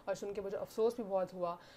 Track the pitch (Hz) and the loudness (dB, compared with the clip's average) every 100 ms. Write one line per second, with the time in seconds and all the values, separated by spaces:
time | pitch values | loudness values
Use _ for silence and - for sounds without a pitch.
0 | - 190 202 202 196 202 202 - 226 233 | -4 -2 -2 -2 -2 -2 -4 2 2 2
1 | 196 196 185 185 175 170 - | 0 2 2 0 -2 -2 -8